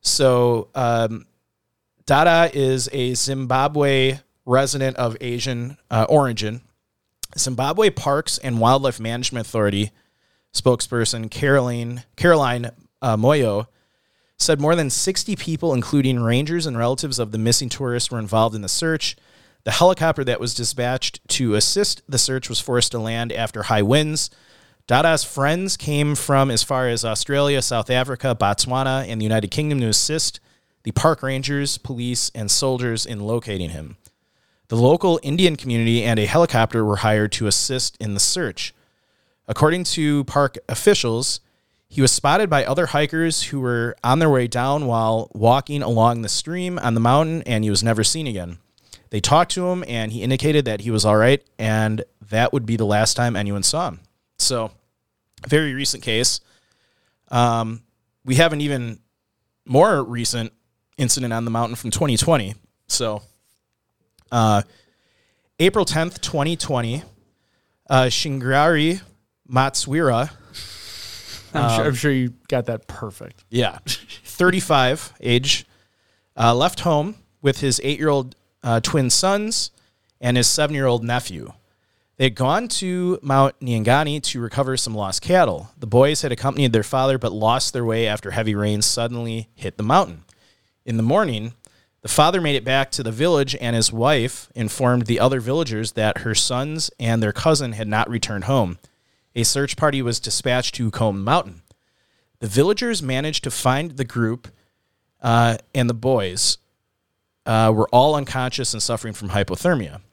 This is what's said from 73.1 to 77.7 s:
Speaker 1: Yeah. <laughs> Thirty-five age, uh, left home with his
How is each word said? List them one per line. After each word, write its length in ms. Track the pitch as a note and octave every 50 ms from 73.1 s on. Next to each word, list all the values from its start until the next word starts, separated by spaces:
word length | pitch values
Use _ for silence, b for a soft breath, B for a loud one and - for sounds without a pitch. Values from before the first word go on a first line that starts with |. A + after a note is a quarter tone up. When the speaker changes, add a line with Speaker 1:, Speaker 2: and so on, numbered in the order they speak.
| - - - - - _ _ _
Speaker 1:
Yeah. 280 | A2+ A#2+ B2 G2 - - _
<laughs> 40 |
Thirty-five 1300 | - - - - - - - _ - - - F3 F#3 F3+ F#3 F3+ - D#3+ C#3 B2+ B2+ C3+ D#3+ - - - _
age, 460 | - B2 A#2+ B2 C3+ C#3 - - - _ _ _ _ _ _ _ _ _ _ _ _ _ _
uh, 180 | - A2+ A#2 A#2
left 260 | B2 C#3+ F3+ - -
home 360 | - F3 D#3+ D3 D3 F#3+ G#3+ - _ _ _ _
with 180 | - C#3 C3 -
his 220 | - C#3